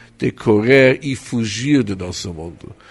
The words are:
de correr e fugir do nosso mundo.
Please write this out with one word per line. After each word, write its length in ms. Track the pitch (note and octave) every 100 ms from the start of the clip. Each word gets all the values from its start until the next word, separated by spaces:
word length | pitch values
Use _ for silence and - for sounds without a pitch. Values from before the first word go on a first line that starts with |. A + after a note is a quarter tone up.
| - -
de 160 | A#2+
correr 640 | - A#2 G#2 A#2 C3+ C3 C3
e 140 | C#3+ C3
fugir 640 | - A#2+ A2 G#2 C#3 C#3
do 140 | G2+ F#2
nosso 380 | F2+ - G2
mundo. 420 | D#2+ E2+ - - - -